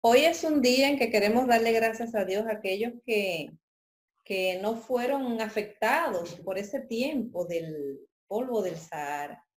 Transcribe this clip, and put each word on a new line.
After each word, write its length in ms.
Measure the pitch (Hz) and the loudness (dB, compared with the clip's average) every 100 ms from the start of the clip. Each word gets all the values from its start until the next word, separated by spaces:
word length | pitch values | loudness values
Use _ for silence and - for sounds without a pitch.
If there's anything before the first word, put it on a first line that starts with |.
| 233 | 8
Hoy 160 | 247 | 8
es 200 | 311 339 | 6 2
un 180 | 320 294 | 0 4
día 260 | 247 254 277 | 4 6 4
en 120 | 285 | 4
que 100 | 233 | 2
queremos 380 | 214 202 233 254 | 2 4 2 4
darle 240 | 233 226 | 4 4
gracias 420 | 226 226 220 233 | 2 2 -2 -4
a 100 | 226 | -2
Dios 220 | 185 196 226 | -2 -2 -2
a 60 | |
aquellos 400 | 214 196 190 240 240 | -4 -4 -2 -4 -6
que, 460 | - 214 190 165 - - _ _ _ _ _ _ | -2 -2 0 -4 -8 -16 _ _ _ _ _ _
que 360 | - 190 185 185 | -6 -2 -2 0
no 140 | 208 233 | -2 -4
fueron 640 | - 247 247 277 254 226 | -2 -2 0 -2 -2 -2
afectados 960 | 220 220 208 - 220 294 320 185 170 - | -2 -4 -6 -2 0 2 0 -4 -6 -10
por 140 | - 190 | -8 -6
ese 240 | 202 277 | -6 -8
tiempo 640 | - 226 277 294 214 175 | -4 -4 -2 -4 -6 -6
del 540 | 170 170 160 151 139 139 - _ _ | -4 -6 -6 -8 -8 -10 -16 _ _
polvo 340 | 214 262 226 | -6 -2 -2
del 140 | 180 165 | -4 -8
Sahara. 680 | - 156 143 147 147 - _ | -10 -8 -6 -6 -8 -12 _